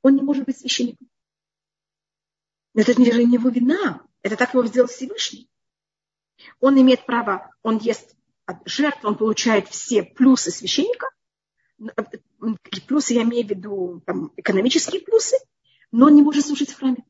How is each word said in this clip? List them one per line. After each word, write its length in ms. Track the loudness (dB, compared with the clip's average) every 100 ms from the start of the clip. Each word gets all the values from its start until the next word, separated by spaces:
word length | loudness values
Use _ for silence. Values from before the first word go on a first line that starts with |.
он 140 | 2 2
не 60 |
может 220 | 0 -4 -6
быть 120 | -10
священником. 500 | -6 -6 -6 -8 -20 _ _ _ _ _ _ _ _ _ _ _ _ _ _ _ _
Но 80 | 0
это 100 | 2
же 320 | 4 4 4
не 100 | 2
его 160 | 2 0
вина, 520 | 0 0 0 -4 -6 _ _
это 140 | -8 -2
так 180 | 0
его 120 | 0 0
сделал 220 | 0 0
Всевышний. 600 | -2 -14 -10 -10 -10 _ _ _ _ _ _ _ _ _ _ -20 _
Он 220 | 2 6
имеет 260 | 6 4 0
право, 480 | -4 -4 -6 -10 _
он 160 | -6 -4
ест 380 | -4 -6 _ _ _ _ -18
от 200 | -16 -12
жертв, 380 | -4 -4 -2
он 120 | -6 -2
получает 520 | -2 0 0 0 -2
все 340 | -14 -2 -2
плюсы 480 | -2 2 4 4 0
священника, 560 | -8 -6 -4 -2 -4 -8 _ _ _ _ _ _ _
э, 80 | -12 -10
э, 840 | -12 -16 _ _ -8 -8 _ -16 -4
плюсы, 260 | -4 0
я 80 | 0
имею 240 | 0 -2 -4
в 40 |
виду, 520 | -8 -8 -8 -8 -10 -8
там, 260 | -8 -8 -8
экономические 640 | -2 0 0 0 -2 -8
плюсы, 340 | 0 0 2 -4 _ _ _ _ _
но 140 | 4 8
он 100 | 8
не 60 |
может 240 | 6 2 -2
служить 260 | -4 -6
в 60 | -4
храме. 260 | -4 -4 -8